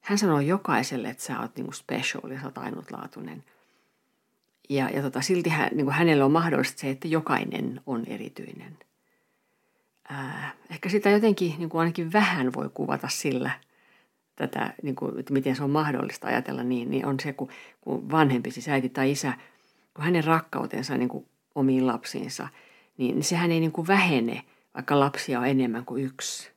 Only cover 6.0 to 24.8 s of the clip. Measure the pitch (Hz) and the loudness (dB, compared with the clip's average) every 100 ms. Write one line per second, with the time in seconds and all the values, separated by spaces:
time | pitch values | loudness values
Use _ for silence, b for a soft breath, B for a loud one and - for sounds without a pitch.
6 | 170 147 135 156 170 143 123 - 139 135 | 6 6 6 6 4 2 0 -4 -6 -6
7 | 160 160 156 139 - - 127 127 - 120 | -2 -2 2 0 0 -4 -6 -6 -6 -6
8 | 117 - - - - - - 151 _ _ | -4 -8 -10 -12 -14 -14 -18 -20 _ _
9 | _ _ _ _ _ _ _ _ _ _ | _ _ _ _ _ _ _ _ _ _
10 | - 139 131 - 139 - - 165 190 202 | -12 -10 -8 -8 -10 -12 -14 -8 0 2
11 | 202 208 220 202 175 151 170 165 165 170 | 6 6 6 4 0 -2 -4 0 0 0
12 | 165 202 208 180 127 123 139 - 143 139 | 0 2 2 2 -2 -2 -6 -4 -2 -2
13 | 123 - 147 131 120 - b b b b | -2 -4 -2 0 -2 -6 b b b b
14 | b b _ _ 156 - - - 147 131 | b b _ _ -6 -4 -6 -6 -6 -4
15 | 147 139 - 139 135 135 143 147 151 131 | -6 -6 -2 0 0 0 0 2 2 0
16 | - - - 120 127 135 123 123 120 139 | -4 -6 -2 -2 -2 -4 -2 -2 -2 -2
17 | 135 135 147 139 160 B B B - 147 | 0 -2 -4 -6 -10 B B B -6 -6
18 | - 156 147 127 135 123 127 139 127 127 | 0 4 6 4 -2 -8 -2 0 0 0
19 | 135 139 143 123 b b b b b - | 0 0 -2 -6 b b b b b -4
20 | 156 175 156 165 160 135 123 - 123 131 | 2 2 4 2 2 -6 -4 -4 -4 -2
21 | 123 127 - _ _ - 135 131 131 120 | -2 -4 -12 _ _ 0 2 4 2 0
22 | - - 104 - - b b b b - | -6 -8 -8 -8 -10 b b b b -4
23 | 123 - 147 170 170 165 165 160 165 196 | 0 0 0 2 2 2 2 -2 2 4
24 | 180 139 117 - - b b - | 4 4 2 -2 -10 b b -10